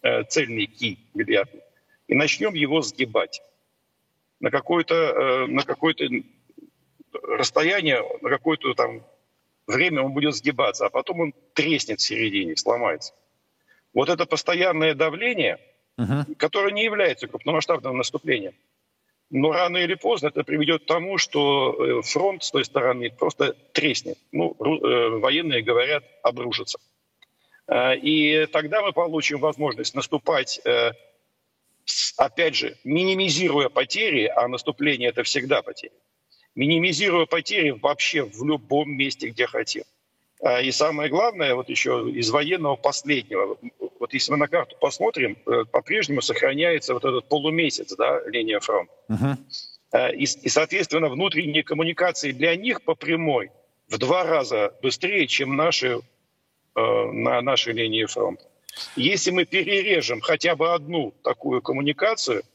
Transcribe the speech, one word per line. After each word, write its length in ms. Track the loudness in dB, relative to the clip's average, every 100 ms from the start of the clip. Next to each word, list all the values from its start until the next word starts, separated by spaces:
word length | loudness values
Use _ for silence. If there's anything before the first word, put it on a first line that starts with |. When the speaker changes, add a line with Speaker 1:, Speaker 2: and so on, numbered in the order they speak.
Speaker 1:
э, 220 | 2 0
цельный 420 | 0 0 0 -2 -4
Киев, 320 | -4 -6 -6 _
бильярдный, 480 | -4 2 2 2 -8 -20 _ _ _ _
и 80 |
начнём 400 | 2 2 0 -2
его 280 | 0 0 0
сгибать 580 | -2 -4 -2 0 -2 -8 _ _ _ _ _ _ _ _ _ _
на 100 | -2
какое-то, 440 | -2 0 0 2
э, 520 | 2 2 2 2 2 2
на 160 | 0
какое-то 420 | -2 0 0 0 -2 -4 -6 _ _ -20 -20 _ _ _ -14 -12
расстояние, 800 | -4 -2 0 2 2 2 2 0 0 -6
на 100 | -2
какое-то 440 | 0 0 0 -2
там 280 | 0 0 -2 -18 _ _ _ _ _ -4
время 360 | 0 2 2
он 100 | 0
будет 220 | 0 0
сгибаться, 520 | 0 -2 0 0 2 0
а 40 |
потом 300 | 0 -2 -2
он 140 | -4 -4 _
треснет 460 | -2 0 0 0 -2
в 20 |
середине, 540 | -2 0 0 0 -2 -4
сломается. 580 | -2 0 -2 -2 -8 _ _ _ _ _ _ _ _
Вот 160 | -2 0
это 180 | 0 0
постоянное 680 | -2 0 2 2 2 0
давление, 640 | 2 0 0 -4 0 -2 -2 _ _ _ -6
Speaker 2:
Мгм. 380 | -2 -2 -4 -2
Speaker 1:
которое 360 | -2 0 -2
не 120 | 0
является 420 | -2 2 0 0 -8
крупномасштабным 680 | -8 -2 -2 0 -2 -2 -4
наступлением, 580 | -4 -4 -2 -2 -4 -14 _ _ _ _ _ _ _
но 220 | 0 2
рано 260 | 4 2 0
или 160 | -2
поздно 340 | -2 0 0 0
это 160 | -2
приведёт 380 | -2 0 2 0
к 20 | 2
тому, 320 | -2 0 -2
что, 540 | 0 2 4 4 2
э, 300 | 2 0 0
фронт 420 | 0 0 0 0
с 60 | -2
той 140 | -2
стороны 460 | 0 2 2 0 -4
просто 440 | -2 -2 2 0 0 _
треснет. 440 | 0 0 -2 -6 -12 _
Ну, 220 | -2 -2 0
ру-, 220 | -2 0 2
э, 320 | 2 2 2
военные 440 | 2 0 0 -2
говорят, 420 | 2 2 2 0 -4 _
обрушится. 560 | -2 -2 -6 -6 -8 -12 _ _ _ _ _ _ _ _ -2
Э, 300 | 2 2 2
и 500 | 2 4 4 4 2
тогда 360 | 0 0 0
мы 100 | 0
получим 480 | 0 0 0 -2 0
возможность 540 | -2 0 -4 -2 -6
наступать, 680 | -4 -4 -2 0 0 0 -4
э, 280 | 0 2 2 -2 -20 _ _ _ _ _ _ _
с-, 300 | -8 -4 -4 0
опять 380 | 0 2 0
же, 220 | 0 -4 -8
минимизируя 840 | -2 0 2 2 0 2 2 2 2
потери, 640 | 2 0 0 0 2 2
а 140 | 2 0
наступление 600 | -2 -6 -2 -2 0 0
это 120 | 0
всегда 400 | -2 -2 0 -2
потери, 300 | -2 -14 -16 _ _ _ _ _ _
минимизируя 720 | -2 2 2 2 0 2 2 2
потери 440 | 0 0 0 0
вообще 520 | 0 -2 0 0 0
в 220 | -4 -4
любом 520 | -2 -2 0 -2 0 -2
месте, 320 | -2 -4 -10
где 180 | -2 -2
хотим. 360 | -2 -4 -6 -10 _ _ _ _ _
А, 200 | 0 2
и 100 | 0
самое 400 | 2 0 0 0
главное, 440 | 2 0 0 0 0
вот 120 | 0
ещё 380 | -2 0 0 -2
из 240 | -2 0
военного 460 | 2 2 0 0 0
последнего, 840 | 0 -2 -2 -2 0 -2 -2 -4 -10 _ -12 _
вот 160 | -6
если 160 | -2 -2
мы 80 | 0
на 80 | 2
карту 300 | 0 -2 -2
посмотрим, 560 | -2 2 -2 0 -2 -2 0
э, 180 | 0
по-прежнему 580 | 2 -2 0 -2 0 -2
сохраняется 720 | -2 0 2 2 2 2 0
вот 100 | -2
этот 240 | 0 -2 0
полумесяц, 640 | 0 2 0 0 -2 -8 -2
да, 240 | 0 0 -2
линия 340 | -4 -2 -2
фронта. 320 | 0 -2 -2 -14 -6
Speaker 2:
Мгм. 280 | -2 0 -2 -8 -16 -16 -20 _
Speaker 1:
Э, 240 | 2 2
и 120 | 0 -2
с-, 100 | -2
и, 120 | 0
соответственно, 600 | 2 2 0 0 0 0
внутренние 560 | 0 -2 0 -2 -2
коммуникации 640 | -2 -2 -2 0 0 0 -6
для 240 | 0 0
них 280 | 0 -2 -4
по 120 | -4
прямой 560 | -4 -2 -2 0 0 -2 _ _ _ _
в 100 | -4
два 240 | 2 2
раза 500 | 4 2 2 0 0 0
быстрее, 460 | -4 -2 -2 0 0
чем 300 | 0 0 2
наши, 440 | 2 2 -2 -2 -8 _ _ _ _ _ _ 0
э, 40 | 2 2 0
на 280 | 0 0 2
нашей 300 | 2 0 0
линии 320 | -2 -2 0
фронта. 400 | -2 -2 -2 -4 -18 _ -20 -16 -12
Если 380 | -2 0 0 0
мы 120 | 0
перережем 760 | 0 -2 0 -2 2 0 0 -4
хотя 340 | -2 0 0
бы 180 | 2 2
одну 400 | 0 -2 -4 -4 _
такую 380 | -4 -2 -2 -2
коммуникацию 840 | -2 -2 -2 0 0 0 -2 -2 -4